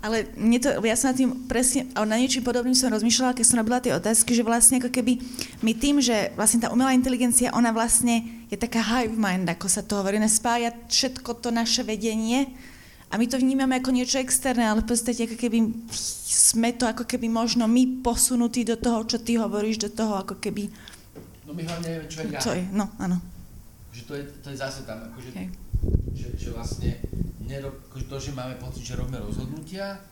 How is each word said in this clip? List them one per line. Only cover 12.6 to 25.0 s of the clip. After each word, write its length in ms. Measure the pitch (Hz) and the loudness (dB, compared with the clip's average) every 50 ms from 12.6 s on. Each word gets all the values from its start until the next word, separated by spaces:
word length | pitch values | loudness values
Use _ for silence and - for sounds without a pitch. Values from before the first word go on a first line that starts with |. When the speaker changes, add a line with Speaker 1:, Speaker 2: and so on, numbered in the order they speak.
| - - - - - - - - - - | -18 -18 -20 -20 -20 -20 -20 -20 -12 -6
Speaker 1:
a 80 | - | 0
my 80 | 202 233 240 | 0 0 2
to 120 | 262 262 | 2 2
vnímame 360 | 247 262 269 262 262 262 262 254 | 4 4 4 4 2 2 2 2
ako 120 | 254 262 | 2 2
niečo 280 | 254 247 254 247 - 277 | 2 2 2 2 0 -2
externé, 480 | 262 254 - - - 269 254 247 233 214 | 0 0 0 0 2 2 2 4 4 4
ale 160 | 208 220 220 | 4 2 2
v 80 | - | 2
podstate 400 | 240 226 226 240 240 233 226 226 | 0 0 0 0 -2 -2 -2 -4
ako 40 | 233 | -4
keby 240 | 226 247 240 214 233 226 214 226 - - - | -2 -2 0 2 4 2 2 0 -6 -8 -10
sme 840 | - - - - - - - - - - - - - 226 226 233 247 | -8 -8 -6 -6 -8 -8 -6 -2 2 4 4 4 4 4 2 2 0
to 120 | 247 254 233 | 0 0 0
ako 160 | 220 - 247 | 0 -2 -4
keby 240 | - - 247 247 226 | -4 -4 -2 -2 0
možno 400 | 226 226 226 233 226 240 233 220 | 0 2 2 2 2 2 4 4
my 320 | 233 247 262 254 254 254 | 6 6 6 4 2 0
posunutí 640 | 254 254 233 - - - 254 240 240 233 233 247 233 | 0 0 2 2 2 2 2 2 2 2 2 0 0
do 160 | 208 233 226 | 0 0 0
toho, 240 | - 247 233 220 220 | 2 0 0 0 0
čo 160 | 226 - 226 | -2 -4 -4
ty 160 | 220 220 233 | 0 0 0
hovoríš, 480 | 233 226 202 190 208 208 220 220 220 196 | 2 2 0 0 0 0 0 -2 -2 -4
do 60 | 208 | -6
toho 280 | 214 - 220 220 208 196 190 | -2 -2 -2 0 0 -2 -4
ako 160 | 190 196 185 | -6 -8 -6
keby 320 | - 202 - 208 202 208 - - - - - - - - - - - - - - - 147 | -6 -6 -4 -4 -6 -8 -8 -12 -20 -20 -20 -20 -20 -20 -20 -20 -20 -18 -20 -20 -18 -14
Speaker 2:
No 80 | 151 170 | -10 -10
my 80 | 165 | -8
hlavne 160 | 165 170 170 | -8 -6 -6
nevieme, 240 | 170 165 165 165 156 | -6 -6 -8 -8 -10
čo 160 | 151 - 160 | -12 -10 -8
je 80 | 160 147 | -8 -6
ja. 100 | 151 143 | -4 -4
Speaker 1:
Čo 140 | - 233 - | -2 -2 -2
je, 100 | 175 180 190 | -2 -4 -4
no, 160 | 190 208 202 208 - - | -4 -4 -4 -4 -6 -6
áno. 160 | 196 185 180 180 175 - - - - - - - - - - - - - | -2 -2 -2 -2 -2 -6 -16 -16 -18 -16 -18 -18 -18 -18 -20 -20 -20 -18
Speaker 2:
Že 120 | - 120 117 | -18 -18 -14
to 80 | - 151 | -10 -10
je, 100 | 139 139 139 - - - | -10 -10 -10 -14 -16 -14
to 20 | 143 139 | -12 -10
je 40 | 127 | -8
zase 240 | 135 135 135 - - | -8 -8 -8 -10 -10
tam, 160 | - 110 113 | -10 -10 -10